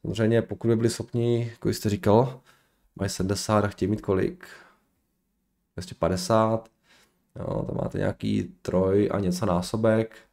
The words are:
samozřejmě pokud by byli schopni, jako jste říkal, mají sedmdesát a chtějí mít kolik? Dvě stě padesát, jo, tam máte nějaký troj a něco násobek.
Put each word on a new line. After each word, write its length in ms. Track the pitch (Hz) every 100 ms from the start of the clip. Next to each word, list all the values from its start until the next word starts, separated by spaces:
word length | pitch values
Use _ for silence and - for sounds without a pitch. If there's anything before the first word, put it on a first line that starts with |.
samozřejmě 400 | - 101 110 113
pokud 260 | 110 95 113
by 80 |
byli 140 | 113 113
schopni, 600 | - 113 120 120 117 117
jako 180 | - 110
jste 200 | 110 107
říkal, 500 | 101 107 107 131 - _ _ _ _ _
mají 140 | - 98
sedmdesát 560 | - 95 101 - 107
a 20 | 101
chtějí 240 | - 95
mít 100 | 107
kolik? 460 | - 95 - - - - - _ _ _ _ _ _ _ _ _ _
Dvě 80 | -
stě 120 | 90 -
padesát, 720 | 85 90 - 110 110 113 - _ _ _ _ _ _
jo, 280 | - - - -
tam 100 | -
máte 200 | - 98
nějaký 460 | 98 - 107 104 92 -
troj 480 | - 90 95 98 101
a 60 | 101
něco 260 | 95 90
násobek. 720 | 104 87 90 110 113 110 110 - _